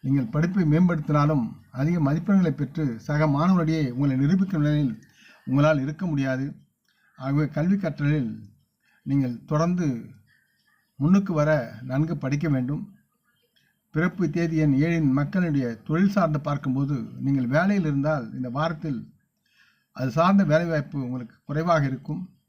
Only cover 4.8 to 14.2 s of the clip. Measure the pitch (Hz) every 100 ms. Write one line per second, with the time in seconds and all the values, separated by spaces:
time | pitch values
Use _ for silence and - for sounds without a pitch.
4.8 | 139 110 - _ - - - 131 151 151
5.8 | 135 156 185 147 135 131 139 - _ _
6.8 | _ _ _ _ 135 143 151 147 170 202
7.8 | 180 143 143 151 117 110 104 _ _ _
8.8 | _ _ - 139 131 117 - 151 170 180
9.8 | 156 120 - - _ _ _ _ _ _
10.8 | _ _ 143 196 196 160 147 151 113 -
11.8 | 131 131 160 156 165 143 165 131 123 147
12.8 | - - _ _ _ _ _ _ _ _
13.8 | _ 156 175 175